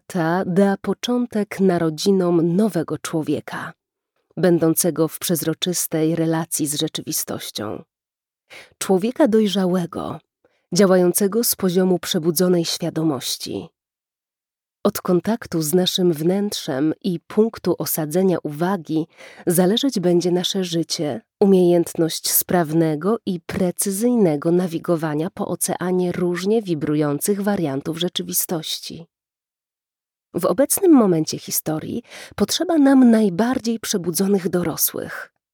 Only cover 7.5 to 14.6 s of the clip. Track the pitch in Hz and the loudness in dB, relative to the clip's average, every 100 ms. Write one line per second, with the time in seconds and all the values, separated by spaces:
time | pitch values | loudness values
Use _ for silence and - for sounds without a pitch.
7.5 | - 107 90 - _ _ _ _ _ _ | -8 -8 -10 -14 _ _ _ _ _ _
8.5 | - - - - 190 220 - 277 220 214 | -20 -20 -12 -2 0 0 2 4 4 2
9.5 | 196 185 180 165 - 73 165 _ _ _ | 2 0 0 -2 -6 -8 -10 _ _ _
10.5 | _ - 180 190 185 180 180 196 220 240 | _ -6 2 4 6 4 2 0 0 -2
11.5 | - 190 180 185 175 - 180 160 151 185 | -2 0 2 2 0 0 -2 0 0 2
12.5 | 175 165 - 165 160 160 127 - - - | 2 0 -4 -4 -2 0 -2 -6 -8 -8
13.5 | 98 170 _ _ _ _ _ _ _ _ | -10 -12 _ _ _ _ _ _ _ _
14.5 | _ | _